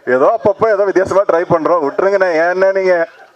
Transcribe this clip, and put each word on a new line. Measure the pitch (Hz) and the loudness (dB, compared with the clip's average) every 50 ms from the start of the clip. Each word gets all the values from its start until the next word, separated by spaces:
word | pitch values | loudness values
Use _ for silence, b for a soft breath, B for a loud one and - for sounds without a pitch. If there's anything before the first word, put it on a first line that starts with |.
| _ | _
ஏதோ | 120 123 127 139 180 226 220 | -2 0 0 2 0 0 0
அப்பப்போ | - 214 196 - 214 226 | -2 -2 -2 0 0 0
ஏதோ | 208 190 208 | 0 0 0
வித்தியாசமா | 196 180 180 190 - - 190 | 0 0 0 -2 0 0 0
ட்ரை | 202 - 170 165 175 - | 0 2 0 -2 0 0
பண்றோம், | 180 165 151 156 170 175 147 | -2 0 0 0 0 0 0
விட்டுருங்கண்ணே. | 139 147 - - 196 202 196 190 180 | -2 -2 -2 0 0 0 0 0 0
ஏன்னா | 165 156 165 175 180 185 190 190 196 | 0 0 0 0 0 0 0 0 0
நீங்க, | 196 190 185 180 170 165 - - - - - _ | 0 0 0 0 0 -2 -4 -8 -16 -20 -20 _